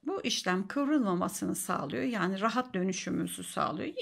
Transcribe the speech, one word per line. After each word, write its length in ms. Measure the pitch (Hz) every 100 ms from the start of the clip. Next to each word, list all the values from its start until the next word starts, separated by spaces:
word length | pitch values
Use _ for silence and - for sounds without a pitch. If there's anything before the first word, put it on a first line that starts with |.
bu 220 | 294 392
işlem 440 | - - 185 185 190
kıvrılmamasını 880 | 277 277 302 214 180 185 - 190
sağlıyor. 480 | - - 185 - -
Yani 380 | 262 226 185 190
rahat 340 | 220 226 247
dönüşümümüzü 720 | 185 185 180 - 175 175 175
sağlıyor. 500 | 175 - - - - -